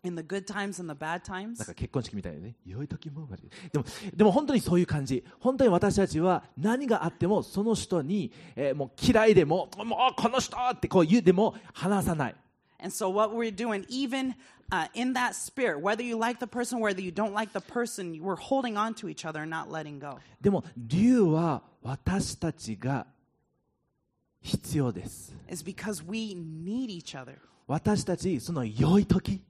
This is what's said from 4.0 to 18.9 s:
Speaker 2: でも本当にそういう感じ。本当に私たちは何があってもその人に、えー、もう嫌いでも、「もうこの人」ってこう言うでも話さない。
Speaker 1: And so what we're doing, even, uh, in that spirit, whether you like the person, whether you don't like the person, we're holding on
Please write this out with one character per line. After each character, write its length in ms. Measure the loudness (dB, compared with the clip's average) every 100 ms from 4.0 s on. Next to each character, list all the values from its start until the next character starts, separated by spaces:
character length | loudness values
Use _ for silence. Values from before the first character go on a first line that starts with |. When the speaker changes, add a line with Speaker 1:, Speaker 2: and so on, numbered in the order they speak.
| -10
Speaker 2:
で 100 | 4
も 80 | 6
本 140 | 6 2
当 80 |
に 60 | 0
そ 160 | 2 2
う 40 |
い 40 |
う 20 | 2
感 180 | 0
じ。 200 | -2 -4 -4 -2
本 180 | -2 4
当 80 |
に 60 | 6
私 260 | 6 4 2
た 120 | 2
ち 120 | 2
は 240 | 2 2 -2 -2
何 300 | 0 0 2
が 180 | 2
あ 40 | 0
っ 40 |
て 140 | 0 2
も 160 | 2
そ 200 | 0 -2
の 120 | 2
人 280 | 0 2 0
に、 300 | 0 -2 -2 -8 -14 -4
え 160 | -2
ー、 20 |
も 120 | 0 -4
う 40 | 0
嫌 260 | 6 8 10
い 80 |
で 100 | 8
も、 240 | 6 2 -2 -8
「も 240 | -6 2 2
う 100 | 4
こ 80 | 2
の 100 | 2
人」 160 | -2 -2 -2
っ 80 | -2
て 80 | 2
こ 140 | 4
う 20 |
言 140 | 6 6
う 40 |
で 100 | 6
も 220 | 4 2 -2 -18
話 320 | -6 -2 0
さ 100 | 0
な 160 | -2 -4
い。 40 | -6 _ _ _ _
Speaker 1:
And 140 | -10
so 140 | -4 -2
what 260 | 2 0
we're 180 | 0 -4
doing, 320 | -4 -4 -4 -4
even, 480 | -4 -2 -2 -4 -6 -16 -20 -4
uh, 180 | -4 -2
in 180 | -4 -2
that 200 | 0 -2
spirit, 460 | -4 -10 -2 0 0
whether 240 | 0 -2
you 120 | -2 -2
like 220 | -2 -2
the 80 | -6
person, 320 | -6 -4 0
whether 220 | 0 -2
you 100 | -4
don't 240 | -2 -2
like 180 | -2 -4
the 60 | -8
person, 640 | -6 -4 -4 -6 -8 -6
we're 140 | -6 -6
holding 400 | 0 0 0 -2
on 180 | -2